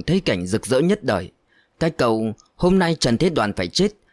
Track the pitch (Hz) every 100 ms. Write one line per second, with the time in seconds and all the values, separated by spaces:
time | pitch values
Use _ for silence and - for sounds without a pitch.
0 | 90 185 165 98 90 104 - 131 175 208
1 | 127 101 90 _ _ _ _ - 160 -
2 | 123 110 110 101 _ - 180 190 170 160
3 | 127 117 180 143 104 98 90 - 202 -
4 | _